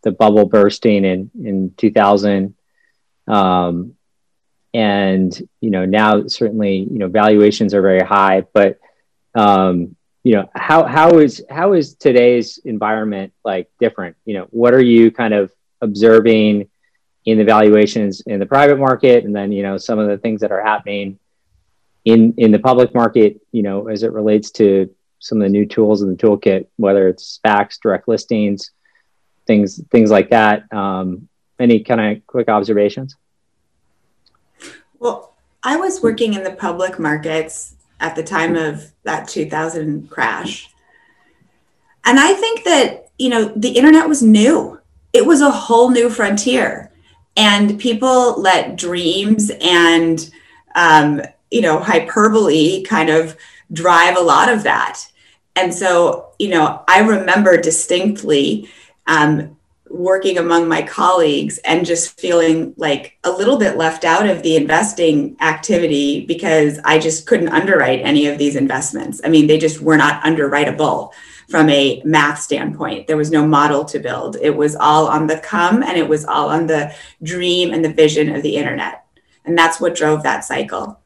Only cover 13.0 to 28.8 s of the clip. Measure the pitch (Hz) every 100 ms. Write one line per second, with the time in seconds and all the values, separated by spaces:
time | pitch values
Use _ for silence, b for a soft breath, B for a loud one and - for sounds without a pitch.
13 | 110 101 95 _ 113 95 - _ 117 -
14 | 87 - - 101 90 117 120 127 123 117
15 | 113 110 113 104 95 _ _ _ 110 101
16 | 113 113 110 110 107 104 98 _ _ _
17 | _ _ - 110 107 107 107 107 104 113
18 | 104 95 - 101 101 135 143 139 135 127
19 | 131 120 104 104 101 101 98 95 - 110
20 | 104 101 117 107 104 95 107 107 101 101
21 | 101 98 _ _ _ _ _ _ _ _
22 | - 113 113 113 113 107 123 123 123 123
23 | 117 120 107 - _ 120 101 98 107 107
24 | 110 110 107 107 107 - 104 98 95 _
25 | _ _ - 110 98 101 104 - 107 104
26 | 98 90 110 101 - 95 - - 101 98
27 | 95 90 - - 110 104 101 - 113 90
28 | - 110 - 113 104 101 - _